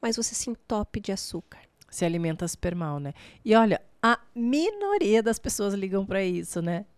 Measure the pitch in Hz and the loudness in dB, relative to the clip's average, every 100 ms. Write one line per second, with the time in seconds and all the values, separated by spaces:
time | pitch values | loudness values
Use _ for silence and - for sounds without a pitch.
0 | 226 226 226 - - 226 - 220 208 220 | -2 -2 -4 -4 -6 -8 -4 -4 -4 -6
1 | 202 196 - 170 - - - _ _ - | -4 -6 -6 -10 -12 -20 -20 _ _ -2
2 | 175 170 165 160 175 - 175 175 156 143 | 0 0 -2 -2 -6 -4 -4 -4 -4 -6
3 | 143 - - - - 220 220 180 - - | -8 -12 -18 -6 4 6 6 2 -4 0
4 | 233 240 - 240 233 285 349 415 403 415 | 2 2 -2 -4 0 2 0 -2 0 2
5 | 208 220 220 226 262 - 202 196 190 196 | 4 4 4 0 -2 -2 -2 -2 -2 -2
6 | 196 196 185 175 170 175 170 170 - | 0 0 0 -2 -4 -4 -2 -4 -6